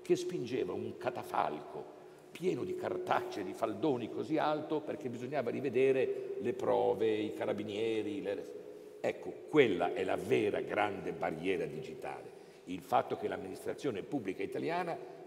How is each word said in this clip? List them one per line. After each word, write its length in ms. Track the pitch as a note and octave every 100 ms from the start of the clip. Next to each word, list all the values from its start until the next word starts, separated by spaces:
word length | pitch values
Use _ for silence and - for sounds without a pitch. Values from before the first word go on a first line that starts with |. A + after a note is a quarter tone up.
che 120 | - F3+
spingeva 560 | - F3 B2 B2 F#2
un 260 | F#2+ G#2+ -
catafalco 1000 | - B2+ - - E2 D2+ - - - - - - -
pieno 340 | - F3 D3+
di 120 | - -
cartacce, 680 | G#2+ F#2 - B2+ A#2+ -
di 100 | F#2
faldoni 580 | - A2+ G#2 D#3 B2 A2+
così 260 | A2 A#2 D3+
alto, 440 | C#3+ D#3 D3+ D#3
perché 280 | D3+ A2 C3
bisognava 400 | A#2+ B2 D3 A#2
rivedere 880 | A#2 C3 A#2 C3 C3 A#2+ - - C3
le 120 | A#2+
prove, 540 | A#2 A2 A2 A2 G#2 A2
i 220 | G#2+ G#2+
carabinieri, 880 | - A2+ G#2+ G#2+ G2+ A2+ A2 G2+ G2+
le, 300 | F#2 G2+ - - - - - -
ecco, 340 | - - - - -
quella 440 | D#3 B2 F2+ F2
è 100 | F2+
la 120 | F#2+ F#2+
vera 460 | G2 B2 G#2+ F#2
grande 500 | - G2 G#2 G2 E2+
barriera 540 | E2+ F2 D#2+ F2 F#2 D#2+
digitale, 640 | D2+ D#2 D#2 C#2+ C2+ - - - - -
il 160 | F2+
fatto 360 | - B2 - -
che 100 | G#2
l'amministrazione 760 | F#2 F#2+ F#2+ - - C#3+ G2+
pubblica 400 | F2 F#2+ G2 F#2
italiana 760 | G2 C3 C3+ E3+ F3+ D#3 - -